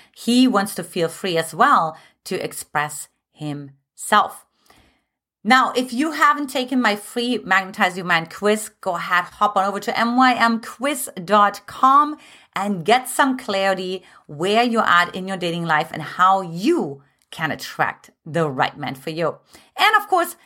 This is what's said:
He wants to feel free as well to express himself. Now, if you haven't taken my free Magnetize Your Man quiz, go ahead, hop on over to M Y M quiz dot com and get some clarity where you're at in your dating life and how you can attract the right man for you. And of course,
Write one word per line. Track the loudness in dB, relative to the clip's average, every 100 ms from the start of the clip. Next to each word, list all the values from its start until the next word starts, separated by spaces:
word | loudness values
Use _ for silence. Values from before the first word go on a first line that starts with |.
| _
He | -8 2 4 4
wants | 2 -2 -6
to |
feel | -8 -2 -4
free | -2 -2 -2
as | -2 0
well | 4 4 0 -6 _ _ -8
to | -6
express | -6 -10 -6 -4 -4 -8 -16 _ _
himself. | _ -10 -10 -12 _ _ -18 0 2 2 -6 _ _ _ _ _ _ _ _ _ _
Now, | 2 4 4
if | 0 -2
you | -2 -2
haven't | 2 2 2 -2
taken | -4 -2 0
my | 0 -2
free | -6 -4 -2 -4
Magnetize | 0 0 0 0 0 0
Your | 0
Man | 0 0
quiz, | -2 0 0 -2 _
go | -6 -4
ahead, | 0 0
hop | 0 0 0 2
on |
over | 0 -2
to | -4 -2
M | 0 4
Y | 4
M | 4 2 0
quiz | -6 -6 -4 -4 -8 -10
dot | 2 4 4 0 -14
com | 2 4 6 4 -4 -16 -20 _
and | -6 -4 -2
get | 2 2 2
some | 0 0 0
clarity | -4 0 0 0 -4 -8 -12 -20 -18
where | -4 0 2
you're | 2 2
at | 4 2 2 -4
in | -8
your | -4
dating | -4 -4 0
life | 0 -2
and | -8
how | -10 2 4 4
you | 0 -4 0 0 -2 -8 _ _ _
can | -8 -6
attract | -6 -10 -4 -4 -4 -18 _ -8
the | -4 -2
right | -2 -2 -4
man | -10
for | -8 -8
you. | -4 -4 -6 _ -20 _ 0
And | 2 2
of | 2
course, | 0 0 -6